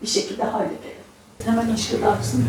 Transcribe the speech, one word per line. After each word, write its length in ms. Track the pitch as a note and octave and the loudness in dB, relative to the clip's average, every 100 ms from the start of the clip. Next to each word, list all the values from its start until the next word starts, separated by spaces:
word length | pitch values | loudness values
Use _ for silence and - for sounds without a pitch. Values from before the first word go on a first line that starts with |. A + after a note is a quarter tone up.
bir 60 | G#3+ | -2
şekilde 360 | G3 - A3 | 0 0 -2
halledelim. 580 | A#3+ G#3+ F#3 - - - - - - - - | -2 -2 -2 -6 -12 -16 -20 -20 -20 -6 0
Hemen 280 | A3+ A#3 | 2 2
ışığı 280 | A3 - - | 0 0 2
da 100 | - | 2
açtım 360 | - - B3+ | 2 2 2